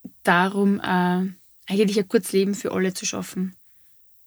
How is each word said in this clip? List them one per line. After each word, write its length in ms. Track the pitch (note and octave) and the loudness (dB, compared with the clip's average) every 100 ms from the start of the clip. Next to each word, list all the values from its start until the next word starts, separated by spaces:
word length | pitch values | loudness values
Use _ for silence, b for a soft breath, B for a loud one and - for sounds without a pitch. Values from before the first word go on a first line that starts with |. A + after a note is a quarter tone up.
| - _ | -20 _
darum, 580 | - F3 F#3+ G3 G3+ G3+ | 2 4 4 2 0 0
äh, 480 | - F#3 F3+ F3+ F#3+ F#3 _ _ - | 0 0 2 0 -2 -6 _ _ -4
eigentlich 320 | G3 G#3 G#3 | 0 2 2
ein 100 | F#3+ | 0
kurzes 260 | A3+ - | 0 0
Leben 200 | G3 G3 | 0 0
für 180 | G3+ - | -2 -4
alle 220 | F#3 F#3 | -2 -2
zu 140 | F#3 - | -2 -6
schaffen. 480 | - F3+ F#3+ F#3 - _ b b b _ _ | -8 -8 -6 -6 -8 _ b b b _ _